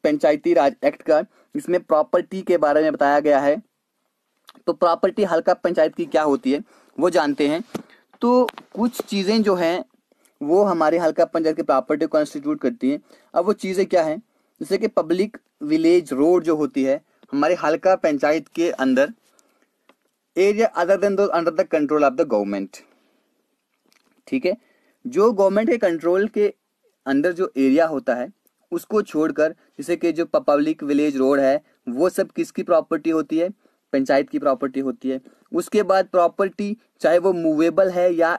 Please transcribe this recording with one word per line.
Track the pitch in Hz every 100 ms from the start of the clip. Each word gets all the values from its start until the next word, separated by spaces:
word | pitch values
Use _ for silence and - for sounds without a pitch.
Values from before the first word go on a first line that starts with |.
पंचायती | 156 151 156 147 170
राज | 165 139 - 139
एक्ट | -
का, | - 156 - _ _ 147
इसमें | - 180
प्रॉपर्टी | - 151 151 180 175 190
के | 180 170
बारे | 147 151
में | 156
बताया | 147 143 147
गया | 147 143
है। | 143 151 - _ _ _ _ _ _ _ - - -
तो |
प्रॉपर्टी | 160 170 170 190 220
हल्का | 190 170 175 180
पंचायत | 175 170 156 160
की | 160
क्या | 160
होती | 151 139 131
है | 143 - _ _ -
वो | 180
जानते | 170 147 143 147
हैं। | 160 - - - _ _ -
तो | 240 247 240 - - 190
कुछ | 233 -
चीजें | - 202 190 226
जो | 208 180
हैं | 165 180 - _ _ _ _ -
वो | 147 185
हमारे | 202 170 156 170
हल्का | 165 147 165
पंचायत | 170 160 156
की |
प्रॉपर्टी | 160 135 - 151 160
कॉन्स्टिट्यूट | 156 151 151 147 147
करती | 127 117 127
हैं। | 147 _ _ _
अब | 160 185
वो | 202
चीजें | 190 185 190
क्या | 180
हैं, | 160 160 - _ _ -
जैसे | 156 196
कि | 226
पब्लिक | - 160 185 214 - _ -
विलेज | 147 160 165 180 147
रोड | 131 156 180
जो | 160 151
होती | 143 139
है | 131 143 _ _ -
हमारे | 139 151 175
हल्का | 151 165 190 190
पंचायत | 165 143 151 156 143
के | - 170
अंदर, | - 135 131 151 - _ _ _ _ _ _ _ _ _ _ _ 170
area | 196 208 226 -
other | 175 196
than | 202 196
those | 202 170
under | 170
the | 160 190
control | 160 143 151 143
of | 127
the | 156
government, | 107 101 101 98 - _ _ _ _ _ _ _ _ _ _ _ _ _ _ -
ठीक | 131 175
है, | 214 _ _ _ _ 123
जो | 143 220
गवर्नमेंट | 196 190 196 226
के | 240
कंट्रोल | 196 165 165 185 220
के | 214 208 - _ _ _ _ 131
अंदर | 139 175
जो | 170 185 135
एरिया | 135 143 165
होता | 139 120 120
है | 120 _ _ _ -
उसको | 170 - 214
छोड़कर, | - 151 160 147 156 - _ -
जैसे | 143 170
कि | 170
जो | 156 165
पब्लिक | 151 139 143 156 156
विलेज | 143 143 151 135
रोड | 131 143
है | 135 143 _ _ -
वो | 120 180
सब | 185 180
किसकी | - 165 -
प्रॉपर्टी | 175 165 151 165 165
होती | 160 147 160
है, | 180 - _ _ -
पंचायत | 139 131 139 139
की | 147
प्रॉपर्टी | 139 127 135 135
होती | 135 120 131
है। | 131 - _ -
उसके | 170 - 208
बाद | 185 190 190
प्रॉपर्टी | 185 170 - 196 - 202 220 _ _
चाहे | 160 175
वो | 190
मूवेबल | 175 165 156 165 165 190
है | 180 180 165
या | 165